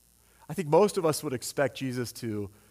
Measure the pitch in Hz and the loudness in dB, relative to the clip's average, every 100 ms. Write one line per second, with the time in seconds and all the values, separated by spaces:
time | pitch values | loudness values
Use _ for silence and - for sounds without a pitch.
0 | _ _ _ _ - 151 151 160 208 202 | _ _ _ _ -12 -6 4 6 6 4
1 | 165 143 151 127 - - 135 - 135 123 | 0 0 -2 -6 -6 0 0 0 -6 -4
2 | 120 - 117 104 101 - _ | -6 -6 -6 -6 -6 -12 _